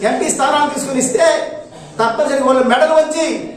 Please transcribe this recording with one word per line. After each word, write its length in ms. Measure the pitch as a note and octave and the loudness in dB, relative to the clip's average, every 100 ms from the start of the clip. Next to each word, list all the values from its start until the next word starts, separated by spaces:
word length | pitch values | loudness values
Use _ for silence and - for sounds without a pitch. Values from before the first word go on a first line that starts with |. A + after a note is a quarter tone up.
| G#3+ | -4
ఎంపీ 180 | C4 - - | -2 -2 0
స్థానాలు 360 | C#4 C#4+ D4 | 0 2 0
తీసుకుని 260 | C4 C4+ B3+ | -2 -4 -2
ఇస్తే 240 | - A3 E4 D4+ - - - - - - | -2 2 2 2 -4 -10 -16 -20 -14 -2
తప్పనిసరిగా 480 | A3+ - C#4 C4+ B3+ | -2 0 0 0 2
వాళ్ళు 160 | C4 A#3 | 2 2
మెడలు 220 | B3 D#4 D#4 | 2 4 4
వంచి, 300 | D#4 E4 D#4 - - | 2 -2 -2 -4 -8